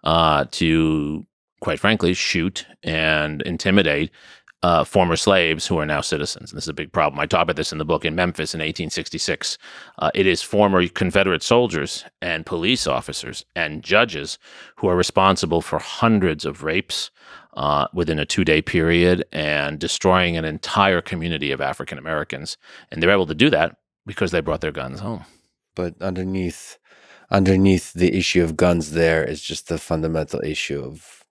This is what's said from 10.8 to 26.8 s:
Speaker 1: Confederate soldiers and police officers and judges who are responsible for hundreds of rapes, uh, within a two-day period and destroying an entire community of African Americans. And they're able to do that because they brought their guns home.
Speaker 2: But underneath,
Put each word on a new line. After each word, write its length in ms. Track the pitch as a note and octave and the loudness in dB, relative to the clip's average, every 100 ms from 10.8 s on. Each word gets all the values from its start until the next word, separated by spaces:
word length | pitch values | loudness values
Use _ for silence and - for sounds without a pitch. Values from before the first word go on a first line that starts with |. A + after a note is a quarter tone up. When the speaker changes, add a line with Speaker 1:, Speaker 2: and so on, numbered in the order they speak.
| F2 | 0
Speaker 1:
Confederate 540 | - F2+ G2 F#2+ D#2+ | 0 0 2 2 0
soldiers 600 | - A#2+ A#2+ E2 C#2+ - - _ | 2 2 2 -2 -4 -8 -14 _
and 240 | F2 D#2+ D#2+ | -6 -6 -6
police 400 | F2 F2+ B2+ - | -4 0 0 0
officers 580 | B1+ - C#2+ - - - | -4 -4 -12 -12 -14 -12
and 280 | - D2+ D2+ | -6 -6 -6
judges 560 | - G3+ A#2 D#2+ D2 - - - - - | 0 2 2 -2 -10 -12 -16 -20 -20 -4
who 120 | F#2+ | 0
are 80 | F2+ | 2
responsible 640 | F2 - F#2+ F#2 F2 E2 | 2 4 4 4 0 -2
for 180 | - D2+ | 0 -6
hundreds 680 | - - A#2 G#2+ F2+ D2+ C#2+ | -6 -2 2 4 2 -2 -6
of 160 | C#2+ | -6
rapes, 480 | D2+ E2+ - - - _ - - _ - | -4 -4 -4 -8 -8 _ -20 -20 _ -4
uh, 300 | C#2+ D2 - | 0 2 0
within 260 | F2 E2 D#2 | -2 -2 -2
a 60 | |
two-day 380 | D2 - E2 D#2 | -2 0 2 2
period 600 | - F2 E2 E2+ F2 F2+ - | 2 0 2 4 4 2 -2
and 460 | D#2+ D2+ D2+ C#2+ D2+ | -4 -2 -2 -2 -6
destroying 560 | E2+ - F#2+ F#2 F2 E2+ | -6 0 2 4 2 -2
an 80 | D#2+ | -4
entire 560 | D#2 - - G2 F2+ | -6 -4 2 2 2
community 500 | - F#2 E2+ D#2 C#2+ | -2 -6 -4 -4 -4
of 80 | C2+ | -4
African 380 | C#2 C#2 C#2 D2 | -4 -6 -10 -12
Americans. 580 | D2 D#2 D2+ C2+ D#2 - - - - | -6 -6 -6 -10 -12 -14 -18 -20 -14
And 120 | D#2+ | 0
they're 80 | F2 G2+ | 2 4
able 80 | E2+ | 2
to 80 | |
do 160 | D#2 C#3+ | 4 4
that 260 | D#2 E2 - _ _ - | 4 2 -4 _ _ -14
because 240 | - F2+ | -4 -2
they 100 | E2+ | 0
brought 220 | D#2 D2+ | -2 -4
their 100 | D#2 | -4
guns 280 | C#2+ C2 C2+ | -6 -10 -8
home. 260 | G2+ G#2+ - _ _ _ _ | -10 -10 -14 _ _ _ _
Speaker 2:
But 200 | - F2+ E2 | -8 -8 -6
underneath, 760 | F#2+ F#2 F#2 F#2+ F2 - - - | -8 -6 -4 -4 -4 -6 -18 -20